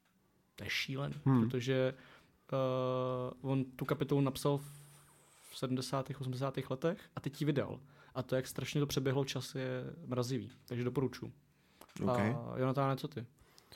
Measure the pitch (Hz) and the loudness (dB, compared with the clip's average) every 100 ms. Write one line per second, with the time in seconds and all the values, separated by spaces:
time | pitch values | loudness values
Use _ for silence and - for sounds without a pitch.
0 | _ _ _ _ _ - 95 - - 135 | _ _ _ _ _ -12 -4 -4 -2 -2
1 | 143 143 135 127 113 127 123 131 131 135 | -4 0 6 6 6 2 2 4 2 0
2 | - - - _ - 135 131 131 127 127 | -14 -20 -20 _ -4 0 0 2 0 0
3 | 127 127 127 - 135 135 131 - 143 143 | 0 -2 -4 -6 0 0 0 -4 -2 0
4 | 151 143 135 135 147 143 - - - - | 4 4 4 2 2 2 -2 -16 -20 -20
5 | - - - - - - 131 127 127 139 | -20 -20 -20 -20 -18 -6 -2 0 0 -2
6 | 131 131 127 127 135 135 - 131 165 202 | -2 -6 -4 -2 -2 -2 -4 0 0 -2
7 | - - 151 - 147 143 98 117 - - | -8 -8 -8 0 2 2 0 -6 -12 -20
8 | - 131 123 131 - - 127 151 143 143 | -10 -8 0 0 0 -6 -2 0 2 2
9 | 135 135 135 131 - 139 131 127 131 165 | 2 2 0 -4 -6 -4 -4 -4 -6 -10
10 | 147 123 120 131 101 - - 120 123 127 | -2 0 0 -2 -4 -12 -6 -2 0 0
11 | 127 - 117 - _ _ _ _ - - | 0 -2 -12 -14 _ _ _ _ -18 -2
12 | 160 123 107 123 120 120 131 135 135 135 | 0 4 2 0 -4 0 2 2 2 0
13 | 151 113 120 _ - - _ | -4 -6 -10 _ -20 -20 _